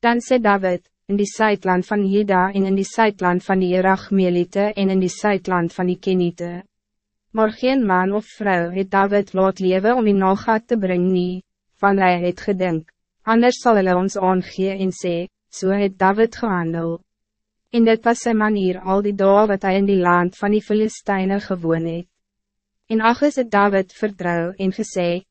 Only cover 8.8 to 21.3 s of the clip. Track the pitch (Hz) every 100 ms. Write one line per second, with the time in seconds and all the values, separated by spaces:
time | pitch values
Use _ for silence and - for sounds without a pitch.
8.8 | 190 196 196 202 196 190 190 190 185 185
9.8 | 208 254 214 196 190 196 - 220 - 233
10.8 | 190 180 180 185 180 180 _ _ _ _
11.8 | 202 196 185 175 180 180 - 190 185 160
12.8 | 160 _ _ _ - 226 247 247 247 214
13.8 | 185 180 190 196 185 185 180 - 190 196
14.8 | 190 180 180 170 180 _ _ - 190 196
15.8 | 202 190 190 202 226 - 226 185 165 165
16.8 | 165 165 _ _ _ _ _ _ _ 240
17.8 | 226 226 233 233 233 220 214 208 185 185
18.8 | 185 196 208 196 196 196 214 196 196 190
19.8 | 196 196 175 175 175 - 202 214 - 214
20.8 | 214 - - 196 190